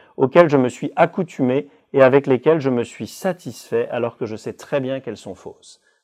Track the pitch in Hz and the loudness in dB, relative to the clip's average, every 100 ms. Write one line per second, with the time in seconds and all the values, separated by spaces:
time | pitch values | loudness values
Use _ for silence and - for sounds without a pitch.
0 | _ - 131 170 165 139 123 - 143 - | _ -2 2 4 4 4 0 -2 -6 0
1 | 165 - 170 - 127 135 143 _ _ 139 | 0 0 -6 -2 0 0 -4 _ _ 4
2 | 131 135 135 127 156 160 135 120 110 - | 6 4 2 0 2 2 0 -2 -4 -8
3 | 107 - 190 175 135 - - 117 120 123 | -14 -8 -6 -6 -10 -16 -6 -4 -4 -4
4 | 117 - 113 107 120 - - 143 127 135 | -6 -6 -10 -10 -12 -14 -6 -6 -4 -8
5 | 135 104 101 90 - - - - _ _ | -10 -14 -14 -18 -18 -20 -20 -20 _ _